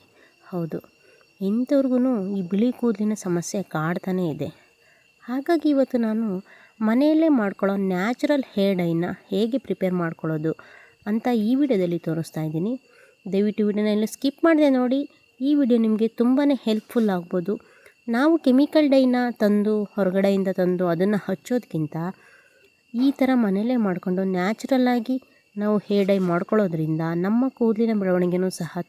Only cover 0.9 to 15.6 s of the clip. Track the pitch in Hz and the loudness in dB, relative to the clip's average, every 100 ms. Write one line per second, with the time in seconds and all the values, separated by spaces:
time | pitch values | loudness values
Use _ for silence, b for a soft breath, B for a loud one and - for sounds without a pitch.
0.9 | _ b b b - 196 226 254 285 262 | _ b b b -8 -4 -2 0 0 2
1.9 | 254 262 226 190 196 175 196 247 - 240 | 0 0 0 -2 -4 -2 0 0 0 -2
2.9 | 214 214 214 185 170 - 208 - 160 160 | 0 -2 -4 -2 -4 -4 -8 -6 -4 -4
3.9 | 180 190 185 170 147 147 - b b b | -4 -4 -2 -2 -4 -8 -10 b b b
4.9 | b b _ - 262 277 330 311 269 254 | b b _ -8 -6 -2 0 2 0 0
5.9 | 247 220 220 220 185 - b b b 214 | 0 -2 -2 -2 -4 -8 b b b 0
6.9 | 240 294 311 320 269 202 - 196 202 190 | 2 4 4 4 2 0 -2 -2 0 -2
7.9 | 180 208 247 294 294 - 208 196 185 170 | -2 -2 -2 -2 -2 -2 0 0 0 0
8.9 | 165 175 185 - 196 226 254 - 185 185 | 0 -2 -6 -6 -2 -2 -4 -4 -4 -2
9.9 | 180 165 - 160 156 160 - B B B | -2 -4 -6 -4 -2 -4 -6 B B B
10.9 | B 208 220 247 233 208 262 285 202 175 | B -4 -2 0 0 2 0 2 2 0
11.9 | 175 170 160 160 160 156 160 202 254 b | -2 -4 -4 -6 -6 -4 -4 -4 -6 b
12.9 | b b b 196 196 208 208 208 208 214 | b b b -4 0 0 0 -2 0 0
13.9 | 208 220 - 277 - 330 311 285 262 247 | 0 -2 -4 -6 0 2 4 4 4 0
14.9 | 269 285 b _ - 269 294 | -2 -4 b _ -6 0 2